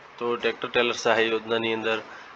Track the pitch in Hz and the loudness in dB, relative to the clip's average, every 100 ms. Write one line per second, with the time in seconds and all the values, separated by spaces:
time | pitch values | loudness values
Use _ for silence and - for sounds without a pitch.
0 | - - 120 120 113 110 - 127 120 110 | -16 -6 -4 0 0 -2 0 2 2 2
1 | 120 113 113 110 110 113 113 113 110 110 | 2 4 4 2 0 -2 0 0 0 -2
2 | - - - | -6 -16 -18